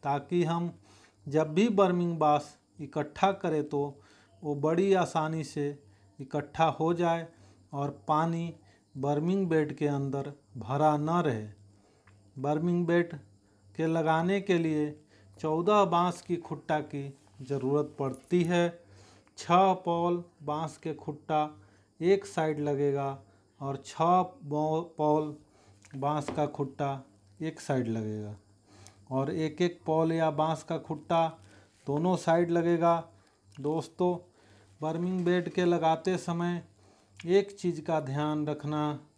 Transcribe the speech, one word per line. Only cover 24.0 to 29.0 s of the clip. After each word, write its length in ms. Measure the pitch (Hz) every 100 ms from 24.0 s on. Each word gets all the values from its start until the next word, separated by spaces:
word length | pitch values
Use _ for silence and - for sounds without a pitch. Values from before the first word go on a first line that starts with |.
| 160 180 180 -
बो-, 400 | 143 147 156 156 170 -
पॉल 380 | 151 151 156 147 _ _ _ - - 139
बांस 340 | 139 151 147
का 160 | - 147
खुट्टा 440 | 143 139 - 143 135 - _ _ _
एक 200 | 160 156
साइड 280 | - 131 117
लगेगा 480 | 113 107 107 104 107 _ _ _ - - -